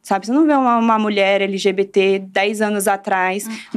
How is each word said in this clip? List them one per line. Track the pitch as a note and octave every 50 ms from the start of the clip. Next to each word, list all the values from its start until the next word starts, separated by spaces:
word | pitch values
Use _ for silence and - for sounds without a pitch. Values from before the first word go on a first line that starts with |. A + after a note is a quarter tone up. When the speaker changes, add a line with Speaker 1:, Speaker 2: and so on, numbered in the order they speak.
Speaker 1:
sabe? | - - G3 G3 F#3+
Você | G#3
não | B3 D4 E4
vê | D4+
uma, | D4 C4+ C4 A#3+ A#3 A#3
uma | A3+ A3+ A3 A3
mulher | G#3+ G#3+ G#3 G3+ G3 F#3+ G3+ G3
L | G3 G3 G3
G | F#3+ - G3
B | F#3+ G3 G3
T | G3 - G3 F#3+ G3 G3 G3
dez | G3 F#3+ - G3 G3 G#3 A3+ G#3
anos | G#3+ G#3 G#3 G3+ G3
atrás | G#3+ G3 G3 - G#3 F#3+ F#3 F#3 F#3 F#3 G3+ G#3
Speaker 2:
Uhum. | A3+ A3 - - - -